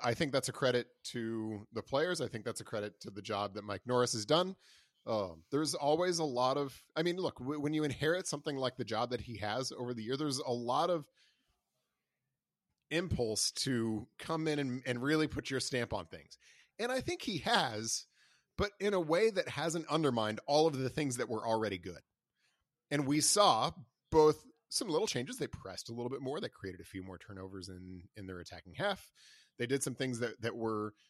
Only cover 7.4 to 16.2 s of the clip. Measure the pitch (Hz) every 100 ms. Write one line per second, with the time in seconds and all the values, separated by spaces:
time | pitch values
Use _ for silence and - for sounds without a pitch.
7.4 | 127 147 147 156 151 123 147 180 185 147
8.4 | 156 139 127 - 110 110 120 123 113 104
9.4 | 104 117 131 - 123 123 110 139 151 135
10.4 | 135 120 117 135 175 170 139 _ _ _
11.4 | _ _ _ _ _ _ _ _ _ _
12.4 | _ _ _ _ - 156 180 - 117 104
13.4 | - - 139 123 113 110 95 - - 160
14.4 | 160 147 139 127 131 120 135 156 151 139
15.4 | - 131 - 127 117 104 85 85